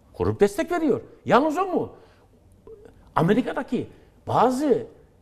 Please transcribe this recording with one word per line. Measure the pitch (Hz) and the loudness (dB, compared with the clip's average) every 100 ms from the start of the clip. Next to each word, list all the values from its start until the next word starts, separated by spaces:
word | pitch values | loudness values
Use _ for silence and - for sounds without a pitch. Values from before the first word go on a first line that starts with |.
| _ - | _ -4
Krupp | 87 110 | -2 2
destek | 202 254 330 | 0 0 -4
veriyor. | 349 311 131 - - | -2 0 -2 -6 -12
Yalnız | 120 220 311 302 | 2 2 4 -2
o | 381 | -2
mu? | 294 117 - - _ _ _ _ _ - - - - - - | -4 -6 -12 -20 _ _ _ _ _ -20 -20 -20 -20 -4 0
Amerika'daki | 165 214 262 311 - 208 110 - - _ - | 2 2 0 -4 -6 -6 -8 -14 -20 _ -2
bazı | 131 233 254 294 165 113 - _ _ | 2 2 2 0 0 -4 -16 _ _